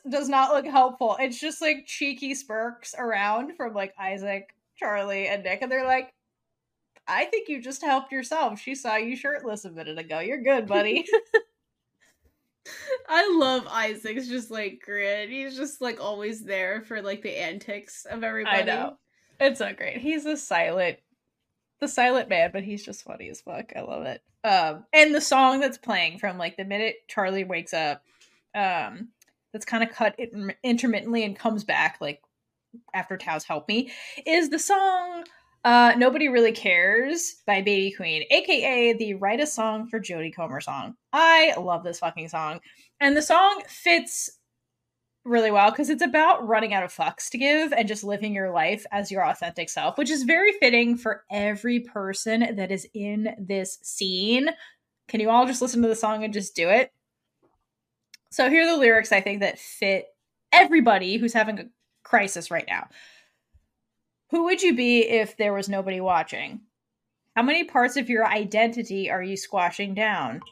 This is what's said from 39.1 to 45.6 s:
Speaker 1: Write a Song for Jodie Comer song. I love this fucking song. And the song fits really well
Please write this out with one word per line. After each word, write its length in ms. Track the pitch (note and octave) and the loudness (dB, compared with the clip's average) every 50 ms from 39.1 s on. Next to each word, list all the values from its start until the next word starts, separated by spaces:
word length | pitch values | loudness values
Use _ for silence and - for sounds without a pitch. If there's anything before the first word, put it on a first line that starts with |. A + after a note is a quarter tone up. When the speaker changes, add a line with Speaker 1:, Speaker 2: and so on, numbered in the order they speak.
| G3 | -4
Speaker 1:
Write 260 | F#3+ G3 G3 A3+ C4 | -2 -2 -2 0 0
a 60 | D4+ | -2
Song 400 | D4+ - A#3 A3 A3 G#3+ A3 A3+ | -4 -2 -4 -2 -2 -2 -4 -8
for 120 | A#3 - A3+ | -8 -8 -8
Jodie 340 | F#3+ - F3 D#3+ D#3+ E3 D#3+ | -8 -8 -8 -8 -8 -8 -8
Comer 280 | - E3 D#3+ - D#3+ | -8 -8 -8 -8 -10
song. 340 | - - C#3 C#3 G2 - A#3+ _ _ - - | -8 -8 -10 -10 -10 -12 -14 _ _ -4 2
I 400 | D4 E4 E4 E4 D#4+ D#4+ D#4 - | 4 6 8 8 8 6 4 2
love 260 | - F3+ F3+ F3 E3 F3+ | 0 -2 -4 -4 -4 -4
this 160 | F3 E3+ - | -8 -8 -4
fucking 300 | F3 E3 - E3+ D#3+ E3 | -6 -6 -6 -6 -14 -10
song. 320 | - D#3+ D#3+ D3+ E3 F3 _ - _ _ _ _ _ - | -8 -6 -6 -6 -8 -10 _ -20 _ _ _ _ _ 0
And 160 | C#4+ C#4 C#4+ | 2 2 2
the 40 | D4+ | 2
song 420 | D4+ - D#4+ F4 F#4+ G4+ G4+ G4 - | 4 4 6 6 6 6 4 2 -8
fits 640 | - - - - F4 E4+ E4 - - - - - - - _ _ _ _ _ _ _ _ _ _ _ _ _ _ _ _ _ - | -14 -12 -4 2 2 2 2 2 -4 -8 -8 -8 -8 -10 _ _ _ _ _ _ _ _ _ _ _ _ _ _ _ _ _ -4
really 260 | B3 A#3 A#3 A3 A3 | 0 2 4 4 4
well 200 | G#3 G3+ | 6 6